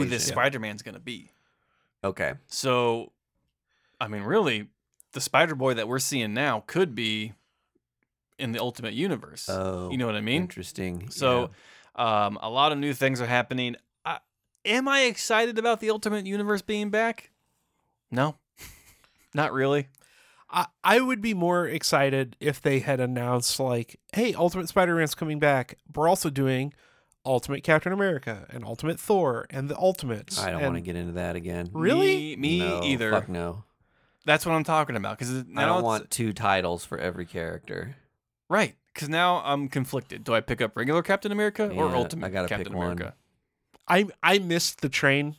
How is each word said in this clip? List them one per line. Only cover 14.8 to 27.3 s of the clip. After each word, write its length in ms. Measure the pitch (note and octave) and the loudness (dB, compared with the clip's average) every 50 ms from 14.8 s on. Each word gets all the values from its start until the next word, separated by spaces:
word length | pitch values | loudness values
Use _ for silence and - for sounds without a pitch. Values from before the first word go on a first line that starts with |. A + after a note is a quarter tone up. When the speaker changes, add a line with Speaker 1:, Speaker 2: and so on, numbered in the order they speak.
| C4+ C#4 | 2 2
Speaker 1:
I 140 | C#4 C#4 C4 | 4 4 4
excited 560 | A#3+ G3 - - - A3+ G#3+ A#3 A#3+ A3+ A3+ | 2 2 -2 -2 2 2 4 4 2 0 0
about 220 | A3 A#3 A3+ - | 2 2 0 2
the 80 | A3 G#3+ | 0 -2
Ultimate 360 | G#3+ G#3+ - G#3+ G#3 G#3 F#3+ | -2 0 0 -2 -2 -2 -2
Universe 340 | F#3+ G3 G#3 G3+ G#3 G#3 G3 | -4 -4 -2 0 0 -2 -2
being 300 | - - G#3+ G#3 G#3 G#3 | -2 -4 -4 -2 -2 0
back? 400 | G3+ G#3+ A3+ A#3 A3+ - - _ _ _ _ _ _ _ _ _ _ _ _ _ _ _ _ _ | 0 0 0 0 -2 -6 -12 _ _ _ _ _ _ _ _ _ _ _ _ _ _ _ _ _
No. 260 | A2+ B2 C#3 D#3 D3 - _ _ _ - | 0 0 0 0 0 -6 _ _ _ -20
<laughs> 760 | - - - - - - _ _ _ _ _ _ _ _ - | -20 -20 -20 -20 -20 -20 _ _ _ _ _ _ _ _ -2
Not 180 | D3 D#3 C#3 G#2+ | 0 0 0 2
really. 340 | C3 C3 C3+ C#3+ D3 C3+ C3+ _ _ _ _ _ _ _ _ _ _ - - | 2 2 2 2 2 0 -4 _ _ _ _ _ _ _ _ _ _ -18 -4
Speaker 3:
I, 180 | - F3+ F3 - _ _ - | -2 -2 -2 -2 _ _ 4
I 160 | F3+ G#3 B3 | 6 6 6
would 200 | C4 B3+ B3+ G3+ | 6 4 0 0
be 140 | G3+ A3+ G#3+ | 0 -2 0
more 320 | F3+ E3+ F3 F3 F3 E3+ | 2 2 2 2 2 0
excited 680 | - D3+ D#3+ - - E3 C#3+ C#3 C#3 C3 C3+ C3 A#2+ - _ | 0 -2 -2 0 2 4 4 4 4 4 2 0 -2 -6 _
if 220 | - D3 C#3 - - | -2 -2 -2 0 0
they 160 | D3+ C#3 C3 | 2 2 2
had 220 | A#2 D3 C3+ B2+ | 2 0 0 0
announced, 580 | B2+ B2 B2+ B2 A#2+ B2 B2 B2 A#2+ - - - | 0 0 -2 -2 0 0 0 0 0 0 0 0
like, 400 | C3+ B2+ B2 A#2 A2+ - - _ _ _ - | 0 0 0 -2 -2 -6 -12 _ _ _ -2
"Hey, 200 | G3+ A#3+ A#3 F3 | 0 0 0 2
Ultimate 360 | - E3+ F3 E3+ F#3 E3 D#3 | 2 2 2 2 0 -6 0
Spider-Man's 460 | - G3 F#3 F3 E3+ E3 D#3+ C#3+ - | 2 4 4 4 4 2 2 0 -2
coming 240 | - E3+ D#3 D3+ D3 | -4 -4 -4 -2 2
back. 360 | D#3 D3 C#3 C3 A#2+ - - - _ - D3+ | 4 4 4 4 0 -4 -10 -18 _ -10 -2
We're 140 | D3 D#3 E3 | 2 4 4
also 220 | F#3+ - - D#3+ | 4 4 2 -2
doing 420 | C3+ C3+ C3+ C3 C3 B2+ C3+ C#3+ - _ _ _ _ _ _ _ _ _ _ | 0 0 2 2 2 0 -2 -4 -6 _ _ _ _ _ _ _ _ _ _
Ultimate 400 | C3 | 0